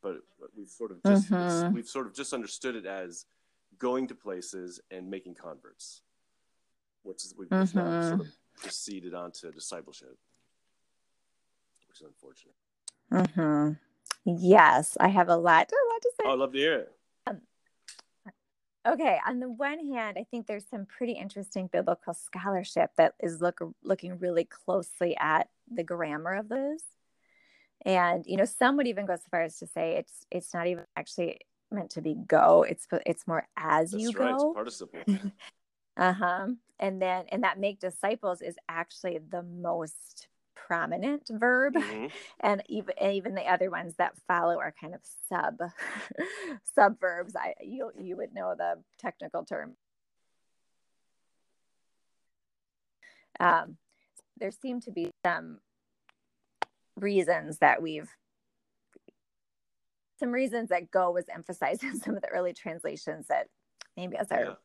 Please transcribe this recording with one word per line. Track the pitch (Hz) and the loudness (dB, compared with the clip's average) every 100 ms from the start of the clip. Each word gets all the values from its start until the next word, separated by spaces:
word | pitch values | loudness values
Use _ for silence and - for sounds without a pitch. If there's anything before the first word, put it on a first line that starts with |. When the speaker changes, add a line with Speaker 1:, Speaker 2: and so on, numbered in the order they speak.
Speaker 1:
But, | 101 87 _ _ | -8 -10 _ _
but | 67 110 | -20 -20
we've | 101 | -20
sort | - 113 | -12 -12
of | 90 | -2
just, | 196 196 202 | 4 4 4
it's, | |
Speaker 2:
Mm-hmm. | 185 175 170 175 | 0 0 0 0
Speaker 1:
we've | 180 - | -2 -4
sort | 139 117 | -8 -8
of | |
just | 117 139 | -10 -8
understood | 131 104 - 131 113 | -8 -8 -8 -8 -8
it | 92 | -8
as | 98 90 85 - _ _ _ _ 95 | -10 -10 -14 -20 _ _ _ _ _
going | 123 127 127 | -2 0 -2
to | |
places | 127 104 92 87 95 90 90 _ | -8 -10 -10 -8 -12 -12 -14 _
and | 92 92 | -14 -10
making | 95 92 85 | -10 -12 -16
converts, | 85 71 - _ - - _ _ _ _ _ _ _ _ _ _ | -16 -16 -20 _ -20 -20 _ _ _ _ _ _ _ _ _ _
which | 101 - | -16 -14
is, | - - | -14 -14
we've, | 92 | -2
it's | 190 190 | 0 2
not | 190 170 170 | 0 0 0
sort | 170 175 | 0 -2
of | 156 | -4
Speaker 2:
Mm-hmm. | _ _ _ | _ _ _
Speaker 1:
proceeded | - - - 98 87 | -14 -12 -10 -12 -10
on | 87 87 | -12 -12
to | - 85 | -14 -18
discipleship, | 76 - 87 73 73 65 65 _ _ _ _ _ _ _ _ _ _ _ _ _ _ _ _ _ | -14 -14 -14 -16 -20 -20 -20 _ _ _ _ _ _ _ _ _ _ _ _ _ _ _ _ _
which | - | -20
is | - | -20
unfortunate. | _ 67 - _ _ _ _ - _ _ | _ -20 -20 _ _ _ _ -20 _ _
Speaker 2:
Mm-hmm. | 185 190 175 156 151 151 151 _ _ - - | 4 4 4 4 4 2 0 _ _ -12 -4
Yes, | - 170 180 196 156 131 165 - | -2 2 8 10 10 8 2 4
I | 190 | 6
have | 196 175 | 6 6
a | 170 | 6
lot, | 170 165 - | 8 6 6
a | 508 494 | 2 2
lot | 453 | 2
to | 480 - | -2 0
say. | 427 | 0
Speaker 1:
Oh, | |
I'd | 131 | 2
love | 135 | 0
to | 135 | 2
hear | 151 143 | 2 2
it. | - _ _ _ - | -2 _ _ _ -10
Speaker 2:
Um, | 202 _ _ _ _ - - _ _ 202 - _ _ _ _ 233 | -10 _ _ _ _ -20 -20 _ _ -20 -20 _ _ _ _ 0
okay, | 277 302 220 - | 2 4 2 0
on | 247 | -2
the | 254 | -6
one | 226 277 311 294 | -4 -4 -4 -6
hand, | 254 220 185 | -4 -4 -6
I | |
think | 240 240 - | -8 -10 -6
there's | 208 202 | -8 -8
some | 226 196 | -12 -12
pretty | - 247 | -6 -6
interesting | 233 196 202 196 - 185 | -6 -8 -10 -8 -6 -2
biblical | 175 190 175 - | 0 0 -2 -4
scholarship | 170 - 185 190 190 185 - 165 - | -12 -10 -8 -2 -2 -2 0 0 6
that | 160 - | 4 4
is | 170 165 | -6 -2
look, | 175 - 165 - | -2 -2 -10 -10
looking | - 190 175 180 | -2 -2 -2 -4
really | 180 170 | 0 0
closely | - - - 185 170 - 175 - | 0 -6 -2 -2 -2 -2 -2 2
at | 151 156 - _ _ | 4 4 2 _ _
the | 226 | -6
grammar | 165 175 156 151 165 | -4 -2 -2 -2 -2
of | 190 214 | -4 -2
those. | 254 277 311 - _ _ _ _ _ _ _ _ _ - | -4 -2 -4 -10 _ _ _ _ _ _ _ _ _ 2
And, | 185 175 175 160 | 4 4 2 -2
you | 190 | 0
know, | |
some | 196 - 254 285 | 0 4 4 4
would | 247 | 0
even | 196 202 | -2 -2
go | 175 | -4
so | - | -2
far | 180 | -2
as | 165 - | -2 -4
to | 170 | -10
say | - 165 165 | -2 0 0
it's, | - - - | -4 -14 -8
it's | 180 165 | -8 -6
not | 175 170 | -4 -2
even | 175 151 - | -4 -8 -12
actually | 160 - 170 - - _ _ | -10 -4 -4 -4 -18 _ _
meant | 208 170 | -8 -8
to | - | -6
be | 156 | -4
go. | 151 - 160 165 170 | -6 4 8 10 10
It's, | - - - 175 - | 8 0 -4 -4 -2
it's | 165 - | -4 -2
more | 160 - - | -4 -4 -8
as | 160 156 165 | 0 2 2
Speaker 1:
That's | 202 | -2
Speaker 2:
you | 220 | -4
Speaker 1:
right, | 220 254 | -2 0
it's | 262 | 2
Speaker 2:
go. | 302 | 0
Speaker 1:
participle. | 330 113 - - - - | 0 -6 -8 -14 -6 0
Speaker 2:
<laughs> | 196 202 - - _ _ _ _ - | 0 -2 -10 -20 _ _ _ _ 2
Uh-huh. | 180 185 185 180 196 247 _ _ | 2 2 0 0 -4 -6 _ _
And | 196 190 | -4 0
then, | 185 185 180 | 0 0 -2
and | 190 | 0
that | 190 190 | 0 0
make | 202 202 | -2 -2
disciples | 185 170 196 226 202 180 | -8 -2 -2 -2 -4 -4
is | - 170 - | -8 -12 -10
actually | 165 170 - 190 170 | -8 -8 -8 -8 -8
the | 156 180 | -8 -10
most | 175 175 175 170 160 - - - - _ _ | -10 -8 -4 -2 -4 -10 -20 -20 -20 _ _
prominent | - - 170 165 170 220 294 - | -20 -4 -2 -2 -2 -2 -4 -6
verb. | 220 240 254 269 | 0 2 4 4
Speaker 1:
Mm-hmm. | 294 208 214 233 - - - | 2 -2 -6 -8 -10 -20 -2
Speaker 2:
And | 208 202 - | 0 0 -2
even, | 214 190 - | -8 -6 -2
even | 196 202 190 | 0 0 -4
the | 196 175 | -4 2
other | 180 185 | 2 2
ones | 170 170 165 | -2 -8 -2
that | 175 - _ | -2 -4 _
follow | 175 170 170 | 2 2 0
are | 156 - | -2 -8
kind | 160 | -16
of | 180 - - - | -16 -18 -20 -6
sub, | 175 151 156 175 - - - - - | -2 -2 -4 -8 -8 -10 -10 -10 -8
<laughs> | 370 403 381 254 - - | -8 -6 -10 -10 -2 6
subverbs. | 202 220 185 175 175 - | 6 6 -2 -2 -6 -6
I, | 185 - | -8 -8
you, | - 254 226 - | -12 -10 -10 -10
you | - 185 | -12 -8
would | 208 | -10
know | - - 165 | -6 -6 -2
the | 170 170 165 _ | -4 -4 _ _
technical | 190 - 165 170 | -10 -10 -10 -10
term. | 170 156 151 - _ _ _ _ _ _ _ _ _ _ _ _ _ _ _ _ _ _ _ _ _ _ _ _ _ _ _ _ _ _ _ _ - _ _ - | -8 -10 -10 -16 _ _ _ _ _ _ _ _ _ _ _ _ _ _ _ _ _ _ _ _ _ _ _ _ _ _ _ _ _ _ _ _ -20 _ _ 2
Um, | 175 165 165 165 _ _ _ - _ - | 6 6 2 -12 _ _ _ -20 _ -8
there | 190 | -8
seem | - 262 247 | -8 -8 -8
to | 233 | -8
be | 190 170 - | -6 -6 -2
some | 180 165 165 156 _ _ _ _ _ _ _ _ _ _ - _ _ - | -2 -2 -6 -18 _ _ _ _ _ _ _ _ _ _ -10 _ _ -6
reasons | 196 202 165 170 156 156 | 0 2 2 0 -2 4
that | 147 123 | 6 6
we've, | 160 156 160 - _ _ _ _ _ _ _ - - _ _ _ _ _ _ _ _ _ _ _ | 0 -8 -12 -20 _ _ _ _ _ _ _ -20 -20 _ _ _ _ _ _ _ _ _ _ _
some | 247 | -2
reasons | 247 262 233 226 | 0 0 0 0
that | 180 170 | -2 2
go | 190 180 | 4 4
was | 175 175 | 2 -2
emphasized | 170 - 175 143 - | -12 -10 -2 -2 -2
<laughs> | |
in | 269 247 | -4 -6
some | - 196 | -6 -4
of | |
the | - | -4
early | 180 180 | -2 -2
translations | 170 - 165 160 151 - 156 - | -4 -10 -6 -6 -6 -8 -8 -2
that | 139 - _ _ _ - - | -2 -2 _ _ _ -20 -12
maybe | 180 - | -10 -6
as | 202 | -2
our | 120 | 0
Speaker 1:
Yeah. | 110 98 | -2 -6